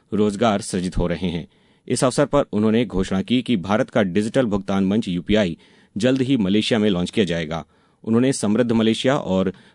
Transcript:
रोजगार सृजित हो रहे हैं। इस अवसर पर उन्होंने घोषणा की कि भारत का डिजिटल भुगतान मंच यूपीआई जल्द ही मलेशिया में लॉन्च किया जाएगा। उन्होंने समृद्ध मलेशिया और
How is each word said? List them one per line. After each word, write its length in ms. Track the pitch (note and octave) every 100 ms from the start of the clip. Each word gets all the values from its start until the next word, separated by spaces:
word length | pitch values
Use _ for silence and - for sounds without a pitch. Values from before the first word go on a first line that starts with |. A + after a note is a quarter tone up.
| _
रोजगार 480 | G2 G#2 G2+ A#2 G2
सृजित 380 | - F#2+ F2+ E2+
हो 80 | F2
रहे 220 | E2 F2+
हैं। 180 | E2 C#2+ _ _ _ -
इस 160 | A#2
अवसर 220 | C3 D3+ C#3
पर 180 | C#3+ -
उन्होंने 320 | G#2 G#2+ A2+
घोषणा 380 | G#2+ F#2+ F#2 F#2+
की 180 | F#2+ B2
कि 140 | B2 A2
भारत 340 | F2+ G#2+ C3
का 120 | B2
डिजिटल 440 | F#2+ F#2 G#2+ C3+ A#2
भुगतान 380 | F#2 F#2+ G2
मंच 240 | F#2+ G#2+ G2+
यूपीआई 480 | F2 E2 G#2 F#2 D#2 - _ _ G2
जल्द 260 | B2 C3
ही 140 | B2+ C3
मलेशिया 420 | F#2 G#2 - A2+
में 80 | G#2+
लॉन्च 200 | F2 F2+
किया 140 | A#2
जाएगा। 400 | F2+ E2+ D#2 D#2+ - _ _ _
उन्होंने 280 | A2 A#2 C3
समृद्ध 400 | C3 G#2 A2 A#2+
मलेशिया 440 | A2+ A2 A2+ B2+ D3
और 360 | - F#2 F#2+ - -